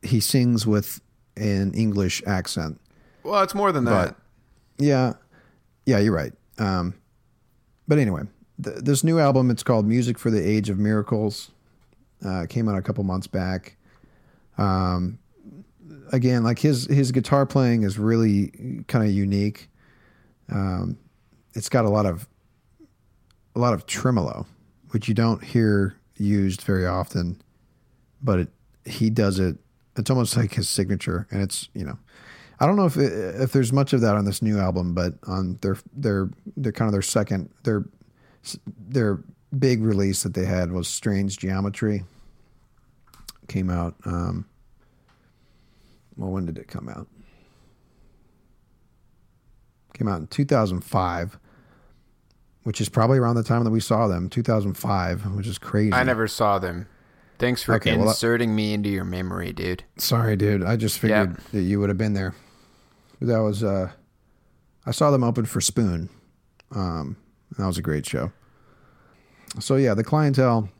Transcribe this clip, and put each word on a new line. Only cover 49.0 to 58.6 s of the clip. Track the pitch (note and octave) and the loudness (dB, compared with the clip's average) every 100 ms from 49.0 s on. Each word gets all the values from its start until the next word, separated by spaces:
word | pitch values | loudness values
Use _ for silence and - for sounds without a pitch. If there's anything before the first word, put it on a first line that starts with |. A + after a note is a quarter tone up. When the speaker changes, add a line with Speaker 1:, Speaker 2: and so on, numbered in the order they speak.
| _ _ _ _ _ _ _ _ _ | _ _ _ _ _ _ _ _ _
Speaker 1:
Came | - A2 | -4 -2
out | F2+ | -2
in | D#2 | -4
two | - C#3 | -4 2
thousand | C3+ G#2+ F2+ | 2 2 -2
five, | - - F#2 F2 F2 - _ _ _ _ _ _ _ _ _ _ _ _ | -2 -2 0 -2 -6 -10 _ _ _ _ _ _ _ _ _ _ _ _
which | - - | -8 -4
is | G#2+ | 0
probably | - A2+ C3+ | 4 4 4
around | A#2+ A#2 | 2 0
the | |
time | A2 A#2 | 0 0
that | A#2 | 2
we | A2 | 0
saw | - A2 A2+ | 2 2 2
them, | F2 F2+ | 0 -4
two | - | -4
thousand | A2+ A2 G2+ | 0 0 0
five, | - A#2+ G2 F2 F2+ G2+ | -4 -2 -2 -2 -4 -4
which | G2 G#2+ | -6 -6
is | - | -10
crazy. | - G#2 G#2+ | -4 0 2
Speaker 2:
I | B2 | 2
never | B2+ A2+ A2 | 2 0 -2
saw | - G#2+ G2 | 0 0 2
them. | F#2 F2 G2+ _ _ _ _ _ | -2 -6 -12 _ _ _ _ _
Thanks | B2 B2 | -2 -2
for | - A2 | 0 0
Speaker 1:
Okay, | A2+ A2 | 2 2
well, | G#2 | 2
Speaker 2:
inserting | A2 A#2 A#2 A#2 | 2 2 2 2
me | G#2+ | 0